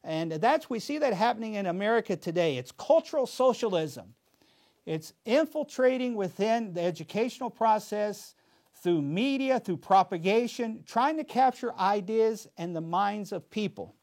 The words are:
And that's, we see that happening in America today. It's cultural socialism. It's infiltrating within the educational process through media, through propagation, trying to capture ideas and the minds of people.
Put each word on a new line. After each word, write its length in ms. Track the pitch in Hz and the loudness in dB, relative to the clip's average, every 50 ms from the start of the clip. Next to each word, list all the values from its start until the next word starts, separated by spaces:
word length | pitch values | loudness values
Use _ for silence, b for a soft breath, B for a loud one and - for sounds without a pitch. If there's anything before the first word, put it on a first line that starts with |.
And 300 | - 180 160 160 170 160 | -6 -4 -4 -4 -4 -4
that's, 360 | 160 156 185 240 302 311 - - | -2 0 2 2 2 2 0 -4
we 120 | 240 220 | -6 -6
see 180 | - - 285 302 | -4 -6 -2 0
that 140 | 302 262 | 0 0
happening 420 | 208 170 220 240 233 214 226 220 214 | 2 2 2 0 0 -2 -6 -6 -6
in 120 | 202 196 | -4 -2
America 500 | 180 170 185 202 214 233 233 226 - 190 | -2 -2 -2 0 2 0 0 0 -2 -6
today. 400 | 160 - 175 160 180 170 160 139 | -4 -4 -2 0 2 2 2 0
It's 160 | 123 123 - | -2 -6 -10
cultural 560 | - - - - 311 330 320 - - 302 254 - | -14 -14 2 4 4 4 4 2 -2 -2 -2 -2
socialism. 840 | - - 254 254 240 - 247 220 190 165 160 147 127 123 90 95 - _ _ _ b b b b b b b b b b b | 0 2 2 2 2 2 -2 0 0 0 -2 -2 -6 -14 -16 -18 -20 _ _ _ b b b b b b b b b b b
It's 260 | - 160 160 160 - _ _ _ | -8 -8 -6 -8 -12 _ _ _
infiltrating 920 | - 226 294 320 311 - 311 285 294 - - 254 254 262 254 254 247 233 | 0 2 2 2 0 -2 -6 -6 -6 -2 2 2 4 4 2 -2 -4 -2
within 560 | 208 196 175 - - 196 220 226 233 226 196 | -2 -4 -4 -2 -2 0 2 2 0 0 -4
the 100 | 165 175 | -4 -2
educational 680 | 170 180 165 165 156 - - 202 233 254 - - 254 233 | -2 -2 -2 -4 -12 -6 -2 -2 -2 -2 -4 -6 -8 -8
process 840 | - - 233 220 214 214 214 - 208 208 208 208 202 - - - _ b b b b b b b _ - | -4 0 2 2 2 2 0 -4 -4 -2 -2 -2 -4 -8 -14 -20 _ b b b b b b b _ -4
through 200 | - 175 175 160 | 0 2 2 2
media, 580 | 143 139 156 190 247 277 269 262 269 262 262 233 | 0 0 0 0 0 0 0 0 2 0 0 0
through 160 | - - 175 | 0 -4 -6
propagation, 1040 | 135 - - 202 190 185 - 196 170 160 190 208 226 247 233 - - 240 226 220 226 151 | -6 2 4 6 6 6 4 -2 -2 0 2 2 2 2 0 -4 -4 -4 -6 -6 -10 -14
trying 320 | - - 226 254 294 320 311 | -4 0 0 2 2 0 -2
to 60 | - | -6
capture 500 | - - 240 262 254 247 - - 233 - - | -2 2 4 4 4 2 0 -8 -8 -2 0
ideas 720 | 185 196 208 208 190 185 220 226 220 220 226 208 - - _ | 0 2 2 0 -2 0 2 2 2 2 2 -2 -10 -18 _
and 180 | - 170 180 175 | -10 -8 -6 -6
the 60 | 160 | -6
minds 500 | 160 165 175 190 202 202 208 214 202 - | -4 -2 0 0 0 0 -2 -4 -8 -8
of 200 | 202 175 - _ | -8 -10 -10 _
people. 440 | - 220 214 180 - - 85 - - _ | -4 -4 -4 -2 -4 -8 -12 -14 -14 _